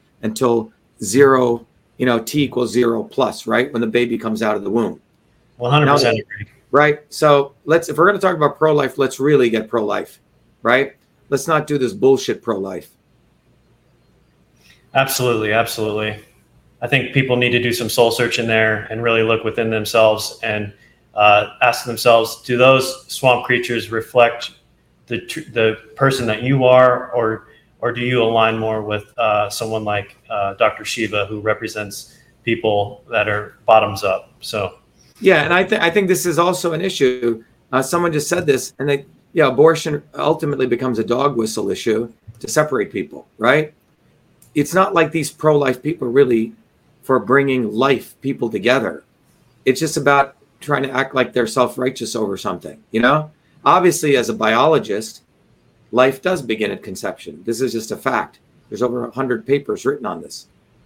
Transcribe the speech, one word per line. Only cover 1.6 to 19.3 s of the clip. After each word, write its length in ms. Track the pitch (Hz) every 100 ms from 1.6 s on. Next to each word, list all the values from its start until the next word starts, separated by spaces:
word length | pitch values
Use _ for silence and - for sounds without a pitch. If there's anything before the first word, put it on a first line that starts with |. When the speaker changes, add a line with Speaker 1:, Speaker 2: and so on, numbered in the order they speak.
| - _ _ -
Speaker 1:
you 100 | 123
know, 120 | 117
T 240 | - 151
equals 300 | 139 127 120
zero 300 | 110 117 113
plus, 440 | 101 - 117 - -
right? 260 | 113 135
When 80 | 123
the 60 | 117
baby 320 | 120 120 117
comes 240 | 117 107
out 120 | 110
of 100 | 104
the 60 | 98
womb. 300 | 113 101 76 _ _ _ _ _ -
Speaker 2:
One 140 | 123
hundred 200 | 143 143
percent 280 | 143 127 110
Speaker 1:
Now, 40 |
Speaker 2:
agree. 300 | - - 101 _ _
Speaker 1:
right? 300 | 135 151 147 -
So 460 | - 151 143 139 -
let's, 240 | - 165 165
if 80 | 143
we're 100 | 180
gonna 120 | 202
talk 180 | 190 170
about 220 | 147 -
pro-life, 400 | 156 147 135 -
let's 200 | 135 -
really 300 | 139 143 120
get 200 | 110 110
pro-life, 520 | 120 104 98 - - _ _ _ _
right? 320 | 117 127 135 - _ _ _
Let's 180 | 139 165
not 180 | 156 -
do 120 | 147
this 140 | 123
bullshit 500 | 95 131 131 - 107
pro-life. 480 | - 101 98 92 - _ _ _ _ _ _ _ _ _ _ _ _ _ _ _ _ _ _ _ _
Speaker 2:
Absolutely, 580 | 135 135 - 127 113 107
absolutely. 640 | 110 113 - 107 107 107 104 - _ _ _ _ _
I 60 | 120
think 240 | 135 123
people 240 | 139 123 123
need 140 | 123
to 120 | 120
do 100 | 120
some 160 | 117 113
soul 220 | - 117
searching 360 | 113 117 - 113
there 400 | 110 110 107 104
and 120 | 113
really 200 | 117 113
look 220 | 110